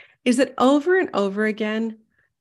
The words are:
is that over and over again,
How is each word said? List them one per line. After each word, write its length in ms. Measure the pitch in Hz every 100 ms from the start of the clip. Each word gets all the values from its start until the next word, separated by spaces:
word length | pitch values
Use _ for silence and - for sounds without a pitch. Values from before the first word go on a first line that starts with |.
| - _
is 120 | - 240
that 180 | 277 -
over 380 | 247 294 294 370
and 140 | 370
over 320 | - 202 196 214
again, 520 | 214 214 220 226 220 _ _ _ _